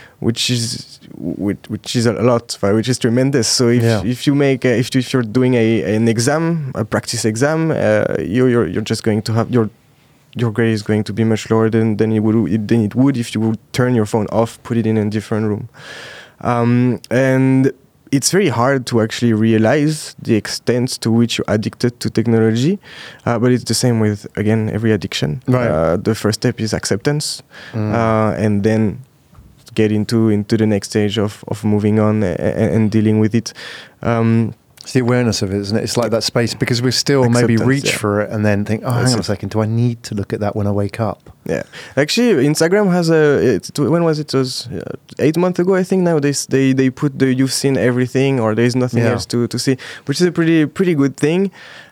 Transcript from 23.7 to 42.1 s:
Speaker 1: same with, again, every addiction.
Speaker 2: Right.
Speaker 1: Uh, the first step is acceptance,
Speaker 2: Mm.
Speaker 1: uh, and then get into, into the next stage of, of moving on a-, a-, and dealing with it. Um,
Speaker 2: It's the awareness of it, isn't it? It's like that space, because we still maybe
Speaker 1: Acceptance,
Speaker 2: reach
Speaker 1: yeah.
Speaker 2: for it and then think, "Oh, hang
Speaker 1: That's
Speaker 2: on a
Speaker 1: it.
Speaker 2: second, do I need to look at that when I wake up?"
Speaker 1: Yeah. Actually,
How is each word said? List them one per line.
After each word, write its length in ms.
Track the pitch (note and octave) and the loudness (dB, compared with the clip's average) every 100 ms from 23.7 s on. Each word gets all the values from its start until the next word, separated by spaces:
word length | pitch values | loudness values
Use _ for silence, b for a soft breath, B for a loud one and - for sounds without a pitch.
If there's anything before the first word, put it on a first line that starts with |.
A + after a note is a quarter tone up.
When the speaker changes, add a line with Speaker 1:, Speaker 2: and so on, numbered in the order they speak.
Speaker 1:
same 240 | A2 B2+ A2+ | -2 0 2
with, 300 | G#2+ G2+ - - | 0 -2 -6 -4
again, 340 | G#2+ A2 A2 | 0 0 0
every 220 | G#2+ A2+ | 0 0
addiction. 500 | G#2 F#2+ - C#3+ C#3 - | 0 -2 -4 -4 -4 0
Speaker 2:
Right. 180 | B2 A#2 | 0 2
Speaker 1:
Uh, 300 | D2+ D#2+ F2+ | 2 2 0
the 180 | G2+ | 0
first 280 | A2 G#2 G#2+ | -2 -2 0
step 180 | B2+ - | -2 -2
is 120 | A2 | -4
acceptance, 720 | G2+ - G#2 D3 D3 - - - B B | -4 -2 -2 -2 -2 -4 -10 -16 B B
Speaker 2:
Mm. 200 | A2+ G#2+ | -4 -2
Speaker 1:
uh, 420 | A#2 A2+ A2 G#2+ D2+ | 0 2 2 2 0
and 260 | G#2+ G2+ | 0 2
then 380 | G#2+ A2 G#2+ - - _ _ - - _ - | 2 2 0 -4 -12 _ _ -20 -20 _ -8
get 160 | - G#2+ | 0 2
into, 380 | G#2+ G#2 A#2 A2 | 2 0 2 2
into 280 | G#2 G#2 A2 | 2 0 2
the 100 | A2 | 2
next 240 | G2+ - | 0 0
stage 280 | A2 G#2 G#2+ | 0 0 0
of, 260 | G#2 - - | -4 -4 -10
of 160 | G#2+ | -4
moving 340 | G#2+ G#2 G#2 G#2+ | 0 2 2 2
on 240 | G#2+ G#2+ | 2 2
a-, 140 | F#2+ - | 0 -2
a-, 360 | - - G#2 G2+ | -2 0 2 2
and 120 | G#2+ | 2
dealing 280 | A2 G#2+ G#2+ | 2 2 2
with 160 | A2 | 2
it. 180 | A#2 - - B B B B | 0 -4 -10 B B B B
Um, 520 | - A#2 A2+ A2+ A2 - _ - | -2 0 2 2 0 -6 _ -20
Speaker 2:
It's 120 | - | -4
the 60 | C3 | -2
awareness 420 | A#2+ B2 A#2+ G2+ | 2 2 0 0
of 100 | G2 | -2
it, 80 | G2+ | -4
isn't 160 | G2 G#2+ | -2 -4
it? 80 | |
It's 140 | A2 A#2+ | -2 -2
like 120 | A2+ | -2
that 120 | A2 | -2
space, 300 | - B2+ A2+ - | -2 -2 -2 -2
because 240 | A#2+ A#2+ | -2 0
we 100 | B2+ | 0
still 380 | - - C#3 A#2+ | -2 0 2 4
maybe 260 | A#2+ A#2 | 2 2
Speaker 1:
Acceptance, 140 | A2 A#2+ | 2 2
Speaker 2:
reach 220 | C#3 - | 0 -2
Speaker 1:
yeah. 60 | - | -2
Speaker 2:
for 220 | G#2 G#2 | -2 -2
it 80 | G#2 | -2
and 120 | G#2+ G#2 | 0 0
then 180 | G2+ | 0
think, 160 | G#2 A2 | 0 -4
"Oh, 80 | B2+ | -2
hang 120 | A#2+ | 0
Speaker 1:
That's 80 | B2+ | 0
Speaker 2:
on 60 | A#2 | 0
a 20 | |
Speaker 1:
it. 60 | F#2+ | -2
Speaker 2:
second, 160 | G2+ G2 | -4 -4
do 80 | A2 | -2
I 60 | A2 | -2
need 320 | A2+ A#2+ A#2 - | 0 0 -2 -8
to 60 | |
look 180 | G#2 F#2+ | -8 -6
at 80 | G#2+ | -4
that 160 | G#2 G#2+ | -4 -2
when 100 | G2+ | -2
I 60 | |
wake 260 | G2+ G2+ - | -2 -2 -2
up?" 220 | G#2+ - - - | -4 -6 -14 -14
Speaker 1:
Yeah. 200 | - C#2+ - B B B | -6 -6 -8 B B B
Actually, 500 | D3 | 0